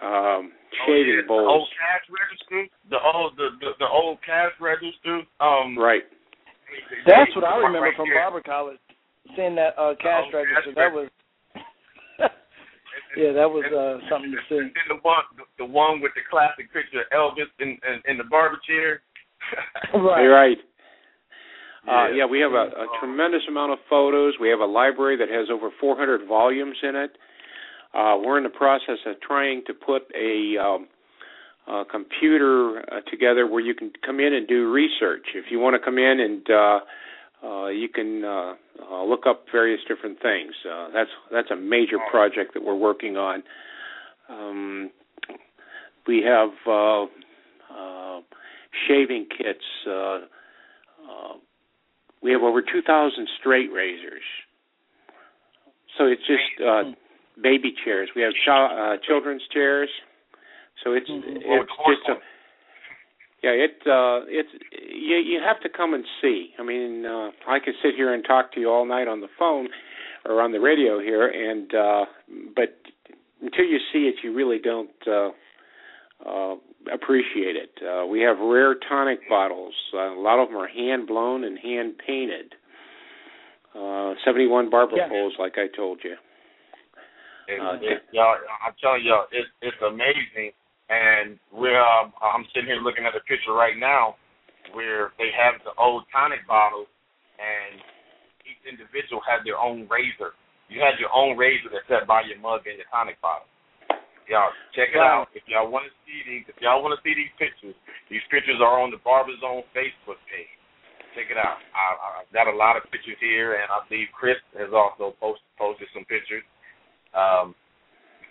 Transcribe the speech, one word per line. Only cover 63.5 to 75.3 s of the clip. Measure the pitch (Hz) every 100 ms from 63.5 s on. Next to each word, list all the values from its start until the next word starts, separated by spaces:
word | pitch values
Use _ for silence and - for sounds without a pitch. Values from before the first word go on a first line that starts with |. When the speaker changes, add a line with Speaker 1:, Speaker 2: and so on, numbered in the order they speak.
Speaker 1:
it, | 120 156 - 151
uh, | 131 127 123 -
it's, | 156 151 - -
you, | - - - 151 170
you | 165 170
have | 175 220
to | 170
come | - 170
and | 143 117 -
see. | 143 104 87 -
I |
mean, | 120 123 123 117 117
uh, | 113 107 - -
I | 135
could | 135 -
sit | 151
here | 123 131
and | 123
talk | 107 131 127
to | -
you | 117
all | 117 123
night | 123 120
on | 107
the | 98 -
phone | 170 143 127 - - - - -
or | - 113
on | 117
the | 107
radio | 135 151 123 104
here, | 104 110 120
and, | 95 110 110 98
uh, | 110 104 104 101 - _ - - -
but | 117 - - _ _ - _ -
until | 123 - 180
you | 143 -
see | 156 139
it, | 123
you | 117
really | 117 131 113
don't, | 117 117 107 _ 117
uh, | 104 101